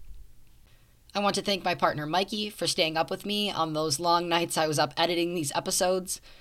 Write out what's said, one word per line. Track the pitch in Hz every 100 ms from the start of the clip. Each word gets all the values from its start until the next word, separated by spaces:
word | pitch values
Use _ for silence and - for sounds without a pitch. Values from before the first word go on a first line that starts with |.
| - - - - - - - - - - -
I | 202
want | 202 196
to |
thank | 190 196
my | 180
partner, | 170 175 143 151
Mikey, | 175 202 208 208
for | - 170
staying | - 165 160
up | 165
with | 190 202
me | 208 208
on | - 160
those | 151 156 147
long | 175 170 175
nights | 170 170 -
I | 156
was | 151
up | 151 -
editing | 165 170 170
these | 175 143
episodes, | - 175 180 185 185 185 - - -